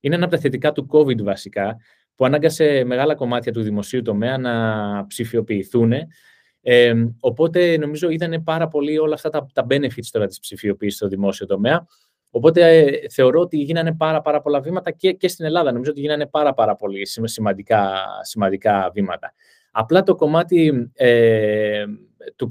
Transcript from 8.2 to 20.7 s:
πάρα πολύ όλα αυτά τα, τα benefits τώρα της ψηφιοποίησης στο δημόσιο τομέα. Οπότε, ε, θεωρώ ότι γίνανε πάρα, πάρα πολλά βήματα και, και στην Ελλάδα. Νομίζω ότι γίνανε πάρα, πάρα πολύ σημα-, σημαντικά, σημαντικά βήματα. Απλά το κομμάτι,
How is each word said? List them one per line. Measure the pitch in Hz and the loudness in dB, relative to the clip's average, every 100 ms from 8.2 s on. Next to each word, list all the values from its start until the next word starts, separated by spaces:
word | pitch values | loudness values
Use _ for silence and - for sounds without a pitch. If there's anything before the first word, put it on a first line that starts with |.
| 170 165 | -4 -4
πάρα | 160 160 160 | -4 -2 -2
πολύ | 151 147 156 | -2 -2 0
όλα | 156 | 0
αυτά | 151 156 | -2 -4
τα, | 156 135 | -6 -6
τα | - 120 | -4 0
benefits | 139 139 120 117 | 0 0 -6 -6
τώρα | 113 101 | -4 -4
της | - | -6
ψηφιοποίησης | - 98 104 98 104 98 | -16 -8 -4 -4 -4 -4
στο | 104 | -6
δημόσιο | 95 98 98 104 | -2 -4 -4 -4
τομέα. | 98 110 165 170 _ _ _ _ | -2 0 0 -4 _ _ _ _
Οπότε, | 120 143 165 170 165 | 2 4 6 8 8
ε, | 143 139 - | 6 2 -6
θεωρώ | - 127 156 | 2 4 4
ότι | 175 156 | 0 -2
γίνανε | 143 165 165 | -4 -2 -2
πάρα, | 165 160 156 | -2 0 0
πάρα | 151 147 | 0 -2
πολλά | 147 143 | 0 -2
βήματα | 135 185 180 | -2 -6 -6
και, | 160 190 | -2 -2
και | 185 180 | 0 -4
στην | - | -4
Ελλάδα. | 160 165 151 | -4 0 0
Νομίζω | 120 135 | -2 -4
ότι | 143 | -6
γίνανε | 143 151 143 | -4 -4 -2
πάρα, | 151 147 | 0 0
πάρα | - 110 101 | 2 0 0
πολύ | 104 98 98 | -4 -6 -8
σημα-, | - 113 | -6 -8
σημαντικά, | - 107 98 101 110 98 95 95 98 | -4 -4 -4 0 0 0 -4 -8 -10
σημαντικά | - 107 98 98 110 101 92 | -12 -4 -2 0 0 0 -2
βήματα. | 92 98 85 - _ _ _ _ | -4 -6 -6 -12 _ _ _ _
Απλά | 110 113 175 | -6 0 2
το | 190 | 2
κομμάτι, | 185 151 156 170 175 156 | 0 2 0 2 2 2